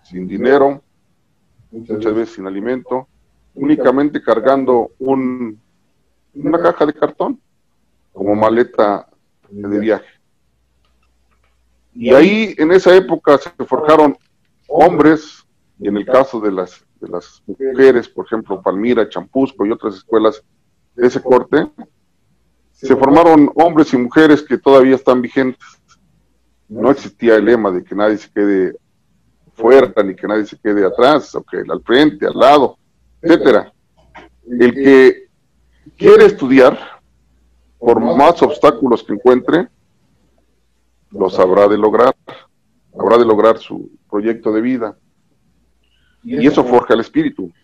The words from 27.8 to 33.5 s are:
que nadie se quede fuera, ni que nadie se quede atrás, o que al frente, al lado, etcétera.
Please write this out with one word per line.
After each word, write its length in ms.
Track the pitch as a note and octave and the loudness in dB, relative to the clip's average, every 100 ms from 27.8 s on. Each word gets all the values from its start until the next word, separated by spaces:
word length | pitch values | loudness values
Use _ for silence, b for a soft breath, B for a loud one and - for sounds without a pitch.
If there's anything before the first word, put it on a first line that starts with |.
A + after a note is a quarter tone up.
que 120 | F2+ F#2+ | -8 -4
nadie 220 | G#2 G#2 | -4 -4
se 120 | - | -8
quede 460 | - G2+ F#2+ F#2 - _ _ _ _ _ _ _ | -4 -2 -2 -4 -8 _ _ _ _ _ _ _
fuera, 400 | - A2+ C3+ A#2+ G2 | -4 4 4 4 0
ni 120 | G2 F#2 | -6 -6
que 120 | F#2+ | -6
nadie 180 | G#2+ G2+ | -6 -6
se 120 | - | -8
quede 280 | A2 G#2 F#2+ | -4 -2 -2
atrás, 480 | - B2 D#3 - - | 0 0 0 -4 -12
o 80 | |
que 140 | - - | -12 -12
al 240 | - E2+ | -10 -10
frente, 440 | - A#2+ D#3 - - | -2 2 2 0 -6
al 100 | G2+ | 2
lado, 400 | A#2+ D3 B2 - _ _ _ _ | 4 4 0 -6 _ _ _ _
etcétera. 500 | E3 E3 D3 | -2 0 2